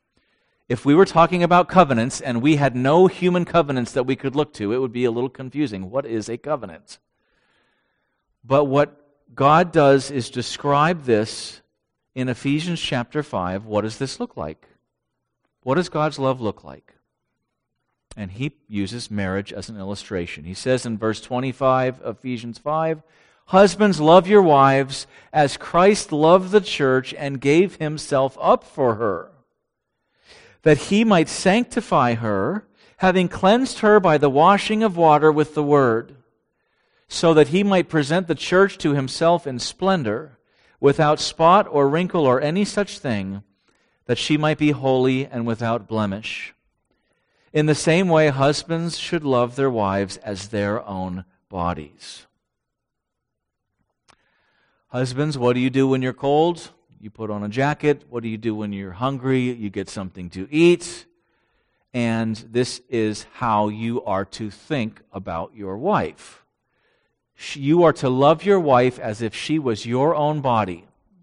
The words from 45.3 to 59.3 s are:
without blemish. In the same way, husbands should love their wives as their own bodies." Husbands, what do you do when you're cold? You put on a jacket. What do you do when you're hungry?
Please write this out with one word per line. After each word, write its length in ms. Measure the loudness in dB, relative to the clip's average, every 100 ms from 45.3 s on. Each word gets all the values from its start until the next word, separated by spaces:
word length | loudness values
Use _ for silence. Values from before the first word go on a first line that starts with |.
| -6 -6
without 420 | -4 -4 -4 -4
blemish. 640 | -4 -4 -6 -10 -12 -14 _ _ _ _ _ _ _ _ _ _
In 120 | -2 0
the 100 | 0
same 340 | 2 2 2
way, 200 | 2 2
husbands 680 | 2 0 0 -4 -6 -6 -8
should 260 | -6 -6
love 320 | 0 0 0 -2
their 140 | -2
wives 480 | 0 -2 -2 -4 -8
as 320 | -12 -12 -8
their 360 | -6 -4 -4 -6
own 400 | -8 -8 -10 -12 _ _
bodies." 800 | -6 -6 -6 -10 _ -20 -20 _ _ _ _ _ _ _ _ _ _ _ _ _ _ _ _ _ _ _ _ _ _ _ _ _ _ _
Husbands, 500 | -6 -4 -4 -4 -2
what 160 | 0
do 60 | 0
you 100 | 0
do 180 | 0 2
when 140 | 0
you're 120 | -2
cold? 580 | -4 0 2 2 -2 -12 _ _ _
You 100 | -20
put 200 | -12 -8
on 140 | -8
a 60 | -6
jacket. 540 | -2 -2 -2 -2 -2 _
What 140 | -10
do 60 | -8
you 80 | -6
do 160 | -4
when 200 | -4 -6
you're 180 | -8 -10
hungry? 500 | -6 -6 -4 -2